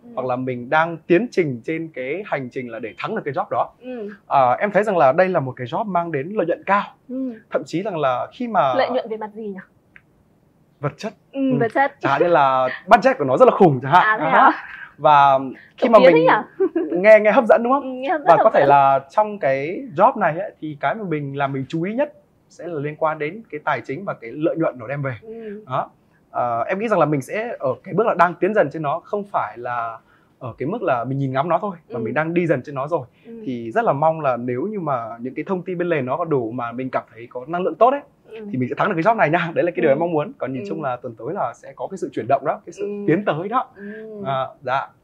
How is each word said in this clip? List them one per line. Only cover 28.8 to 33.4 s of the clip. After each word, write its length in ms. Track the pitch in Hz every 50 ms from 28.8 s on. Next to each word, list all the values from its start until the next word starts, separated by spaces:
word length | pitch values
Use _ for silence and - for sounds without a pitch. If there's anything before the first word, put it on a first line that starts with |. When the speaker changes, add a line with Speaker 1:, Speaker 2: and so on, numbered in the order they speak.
Speaker 2:
nó, 180 | 160 143 147 170
không 240 | - - - 208 202
phải 340 | 202 - 170 120 104 107 117
là 400 | 120 123 120 120 117 117 113 113 _ _ _ _ _ _ _ _
ở 140 | - 120 110 _
cái 100 | 127 143
mức 140 | 190 247 220
là 200 | 170 135 120 117
mình 140 | 127 135 139
nhìn 140 | 139 135
ngắm 180 | 127 131 139 175
nó 80 | 165 175
thôi, 140 | 196 208 185 165 _ _
mà 100 | - -
Speaker 1:
Ừ. 40 | 113
Speaker 2:
mình 100 | 110 127
đang 200 | 147 156 165 170
đi 140 | 180 180 160
dần 140 | 160 131 123
trên 100 | - 143
nó 120 | 135 135 147
rồi. 180 | 170 160 127 - _ _ _
Speaker 1:
Ừ. 160 | - 233 233